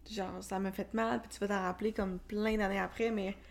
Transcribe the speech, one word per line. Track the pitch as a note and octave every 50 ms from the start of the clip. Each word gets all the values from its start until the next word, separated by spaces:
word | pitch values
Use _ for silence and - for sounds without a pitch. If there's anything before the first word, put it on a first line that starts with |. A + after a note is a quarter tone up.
| - -
genre, | G#3+ G#3+ F#3 F#3 F#3 F#3
ça | F#3+ - G3 F#3+
m'a | G3 F#3+
fait | F#3+ - G3+ - -
mal », | A3 A3+ A3+ A#3+ A#3 -
puis | - -
tu | -
vas | G3+ G3+
t'en | G3+ G3 F#3
rappeler | F3+ F#3 - G#3 A3 A3
comme | - G3+ F#3+ F#3 F3+ - -
plein | G#3+ G#3 G#3+ A3 A3
d'années | G#3+ G#3 F#3+ G3 G3
après, | F#3+ G3+ - - A3+ A#3
mais | A3+ G#3 F#3+ F#3+ G3+ - - -